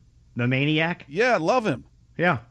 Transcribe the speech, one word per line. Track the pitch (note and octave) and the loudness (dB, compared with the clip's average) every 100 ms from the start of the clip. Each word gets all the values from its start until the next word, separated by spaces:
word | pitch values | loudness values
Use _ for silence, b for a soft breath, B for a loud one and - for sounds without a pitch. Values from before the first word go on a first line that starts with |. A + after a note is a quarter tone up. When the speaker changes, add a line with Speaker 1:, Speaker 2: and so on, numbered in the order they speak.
| - - _ A#2+ | -20 -20 _ -4
Speaker 1:
the | B2 | 0
maniac? | C3 C#3+ D#3 E3 F3 - | 0 0 0 -2 -4 -8
Speaker 2:
Yeah, | D#3 B3 G#3 | -2 2 2
love | D#3+ B3+ G#3+ | 2 0 0
him. | C3+ - _ - - | -4 -8 _ -16 -2
Speaker 1:
Yeah. | F3 B2+ - | 0 0 -4